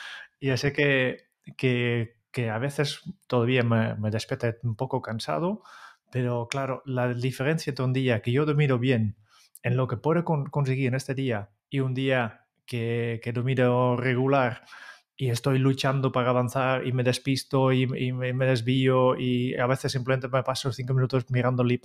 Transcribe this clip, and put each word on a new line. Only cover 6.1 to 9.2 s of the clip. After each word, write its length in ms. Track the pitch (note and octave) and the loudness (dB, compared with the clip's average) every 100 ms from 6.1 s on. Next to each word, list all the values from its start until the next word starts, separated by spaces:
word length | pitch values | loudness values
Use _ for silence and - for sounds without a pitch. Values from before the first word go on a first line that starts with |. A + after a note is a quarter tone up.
pero 380 | B2 B2 A#2+ A#2 | -4 -2 -2 -4
claro, 320 | C#3 C3+ B2 | -4 -4 -6
la 300 | C3+ B2+ B2 | -4 -2 -2
diferencia 560 | B2 B2+ - C#3+ E3 - | -2 -4 -2 -2 -2 -4
entre 140 | C3 B2+ | -2 -2
un 60 | |
día 260 | B2+ B2+ A2 | 0 2 0
que 120 | A#2+ | 0
yo 120 | B2+ | 0
dormido 340 | D3+ C#3+ C#3+ B2 | 2 2 2 2
bien, 380 | B2+ A#2 G#2+ - | 2 2 0 -4